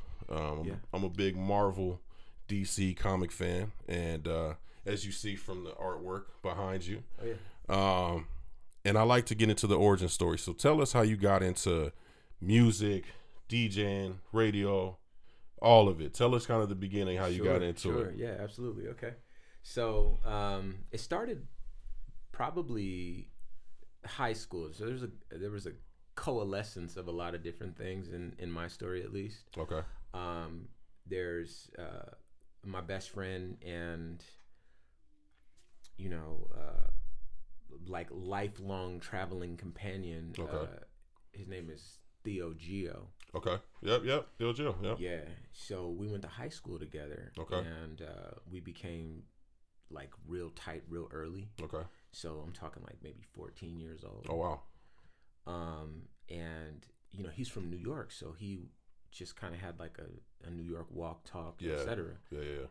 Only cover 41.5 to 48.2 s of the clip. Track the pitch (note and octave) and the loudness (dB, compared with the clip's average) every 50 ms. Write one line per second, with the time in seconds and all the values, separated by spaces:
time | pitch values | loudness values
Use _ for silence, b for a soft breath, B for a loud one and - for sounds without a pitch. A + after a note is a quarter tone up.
41.5 | F#2+ F#2 E2+ E2 D2+ - - - - - - - - _ - G#2+ G2+ F#2 F2 E2 | -12 -10 -10 -12 -12 -14 -16 -20 -20 -20 -20 -20 -20 _ -8 -6 -4 -4 -4 -6
42.5 | D#2+ D2+ E2 E2+ G2 G2 F#2 E2 - F#2 F#2+ F2+ - - - - - F2 - F#2 | -8 -10 -10 -8 -6 -4 -4 -6 -6 -10 -12 -16 -16 -18 -18 -8 -8 -4 -2 0
43.5 | F2+ F#2+ - - - - - G2 A#2 B2 - B2 C3+ D3 - - - - A#2 A#2 | -2 -2 -4 -10 -16 -6 0 2 2 2 4 2 0 0 0 -4 -6 -4 -2 -2
44.5 | A#2 B2+ D3+ C#3 G2 F#2 G2 G2+ A2+ - F2 F2+ F2 D#2+ D2+ D#2+ E2+ - - - | -2 -2 -2 -2 -2 -2 -2 -4 -4 -4 -4 -6 -6 -6 -8 -10 -12 -14 -14 -16
45.5 | - - - - G2+ F#2 F2+ F2 F2 F2+ G2+ G#2+ G#2 G2 F#2 D#2 - A#2 B2 D3+ | -16 -16 -10 -10 -8 -6 -6 -6 -6 -6 -6 -6 -6 -8 -8 -10 -12 -12 -12 -12
46.5 | - - - - F2+ D#2+ D#2+ D2 D2+ D#2 D2 D2 D2+ F2 F2 - - - D#2+ - | -12 -12 -12 -12 -10 -10 -10 -10 -10 -10 -10 -10 -10 -12 -12 -14 -12 -12 -8 -4
47.5 | F#2 F2+ F2 E2 D#2+ D#2+ E2 D#2 D#2 D#2 D#2+ D#2 - - | -4 -4 -4 -4 -8 -10 -12 -12 -12 -14 -14 -14 -14 -14